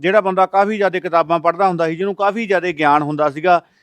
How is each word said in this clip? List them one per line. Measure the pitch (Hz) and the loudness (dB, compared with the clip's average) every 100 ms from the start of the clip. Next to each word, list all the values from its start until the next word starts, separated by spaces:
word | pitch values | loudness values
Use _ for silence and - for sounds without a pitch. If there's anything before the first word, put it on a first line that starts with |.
ਜਿਹੜਾ | 165 208 | 0 0
ਬੰਦਾ | 190 185 185 | 0 0 0
ਕਾਫੀ | 196 202 214 | 2 0 0
ਜ਼ਿਆਦਾ | 190 180 | -2 -2
ਕਿਤਾਬਾਂ | 175 165 156 170 | -2 0 0 0
ਪੜ੍ਹਦਾ | 170 165 196 | 0 0 -2
ਹੁੰਦਾ | 170 165 | 0 -2
ਸੀ, | 165 | -2
ਜਿਹਨੂੰ | 196 | -6
ਕਾਫੀ | 190 202 208 208 | -2 -2 -2 -2
ਜ਼ਿਆਦਾ | 180 180 | -2 -2
ਗਿਆਨ | 156 151 147 | 0 2 4
ਹੁੰਦਾ | 147 151 151 | 0 -2 -2
ਸੀਗਾ, | 143 180 175 _ _ | -2 2 2 _ _